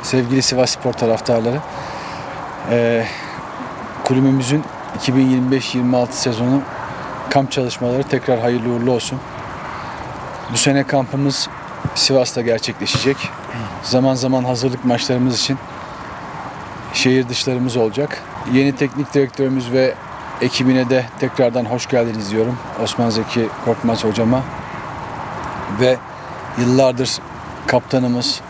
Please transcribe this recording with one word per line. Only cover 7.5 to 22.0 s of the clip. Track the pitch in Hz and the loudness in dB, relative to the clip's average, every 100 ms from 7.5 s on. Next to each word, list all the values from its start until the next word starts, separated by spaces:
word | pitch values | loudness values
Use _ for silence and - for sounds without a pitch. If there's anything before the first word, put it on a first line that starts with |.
çalışmaları | - 123 - 123 127 | 0 -2 -2 0 0
tekrar | 135 135 123 123 | 0 0 2 2
hayırlı | 120 120 113 | 2 2 0
uğurlu | 120 120 | 0 2
olsun. | 123 - 131 - - - - - - - - - - - - - | 2 0 -6 -8 -12 -10 -10 -10 -10 -10 -10 -10 -10 -10 -10 -6
Bu | 120 | 0
sene | - 139 135 | 4 2 2
kampımız | 139 123 135 139 135 - - - - - | 0 0 0 0 0 -4 -8 -14 -8 -6
Sivas'ta | - - 135 123 - | 0 4 4 4 0
gerçekleşecek. | 117 113 - 110 98 127 120 139 - - - 120 107 92 | 0 0 0 -4 -2 0 2 0 -2 -8 -10 -8 -8 -8
Zaman | - 127 135 | 0 4 4
zaman | 131 127 131 | 4 2 2
hazırlık | 123 127 131 123 | 2 2 0 0
maçlarımız | 123 120 - 127 127 117 | 2 2 2 2 2 2
için | - 135 - - - - - - - - - - - - - | 0 -2 -4 -12 -12 -12 -12 -12 -12 -10 -10 -10 -12 -12 -6
şehir | - 127 127 123 | 0 4 4 2
dışlarımız | 123 - 127 127 120 | -2 -2 0 0 2
olacak. | 113 107 147 - - - - | 2 2 -2 -4 -10 -10 2
Yeni | 127 139 131 | 4 4 2
teknik | 143 127 139 | 0 0 0
direktörümüz | 147 135 - 135 131 120 | 2 2 2 0 2 2
ve | 131 131 - - - - - | 2 2 0 -10 -12 -12 -2
ekibine | 127 - 127 131 123 | -2 2 4 4 4
de | 131 120 - | 2 0 -4
tekrardan | 131 - 123 117 | -4 2 2 2
hoş | 120 120 - | -2 -2 0
geldiniz | 123 | 2